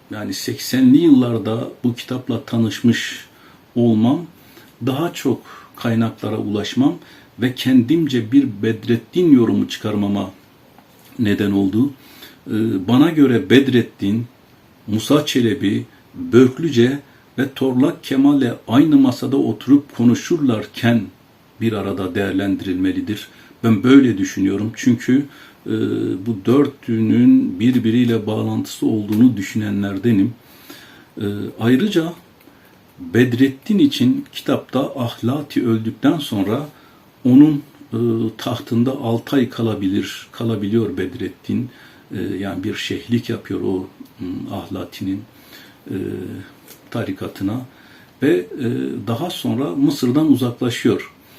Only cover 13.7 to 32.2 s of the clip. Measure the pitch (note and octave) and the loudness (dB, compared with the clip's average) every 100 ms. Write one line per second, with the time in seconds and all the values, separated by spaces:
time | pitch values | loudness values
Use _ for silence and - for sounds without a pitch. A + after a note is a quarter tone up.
13.7 | B2 A2+ - G2 A2 A#2+ _ _ _ _ | 2 0 -4 -2 -2 -4 _ _ _ _
14.7 | _ - G#2+ - C#3+ D3 C3+ A#2 G2+ G2+ | _ -6 -4 2 0 2 0 0 0 0
15.7 | A2+ A#2 _ _ - - A#2 B2+ - E3 | -2 -6 _ _ -14 2 6 6 4 -2
16.7 | A#2 A#2+ C#3+ - _ _ - B2+ - C3 | 2 2 0 -10 _ _ -6 -6 -4 -2
17.7 | B2 D3 - - C3+ C#3 C#3+ B2 A2 - | 0 0 -2 -4 2 4 4 0 -4 0
18.7 | A#2+ D#3+ C#3+ B2+ - B2 C3+ B2+ A2 - | 4 6 6 4 0 -2 0 0 -2 4
19.7 | C#3+ - - A#2+ A2+ - F3 C#3+ G#2+ G2+ | 4 4 0 2 2 0 0 0 0 -4
20.7 | - A#2 A#2 F#2+ - _ _ _ - A2+ | -2 0 0 -2 -12 _ _ _ -6 -4
21.7 | G#2 G2 F#2 F#2 F#2 G2 F#2 G2 F#2 F#2 | -2 -4 -4 -4 -4 -2 -2 -2 -2 -4
22.7 | F2+ F#2 F#2 F2+ G#2 - - - _ A#2 | -2 -2 -2 -6 -8 -12 -20 -20 _ 0
23.7 | G#2+ B2+ C#3 B2+ G2 F#2+ - G2 G2 A2 | 2 6 6 6 2 -4 -2 -2 -2 -4
24.7 | - B2+ A#2 - C3 C#3+ - - _ - | -2 0 0 2 -2 -2 -10 -20 _ -8
25.7 | A2 A2 A2 A2 A2 A2 G#2+ A#2 C3 C#3+ | -4 -4 -4 -4 -4 -6 -4 2 2 2
26.7 | - - A2+ A2 A2+ B2+ C3 G2 F2+ A#2 | -4 -4 0 2 4 6 6 2 0 0
27.7 | B2 A2 A#2 A#2+ A2+ G2+ G#2+ A2 A2 - | 2 2 2 2 0 -2 -4 -4 -4 -6
28.7 | - C#3+ A2 G#2 G#2+ B2 G2+ F#2+ A2+ G#2 | -4 -2 -2 0 4 4 4 -4 -4 -4
29.7 | G2+ G2+ F#2+ A#2+ G#2 A#2+ - - - - | -4 -4 -2 0 2 2 -2 -18 -20 -20
30.7 | - - - - - G2+ G2+ - - A2+ | -20 -20 -20 -20 -10 -8 -6 -10 -4 2
31.7 | C3 G#3 F3+ E3 - | 2 2 0 -2 -6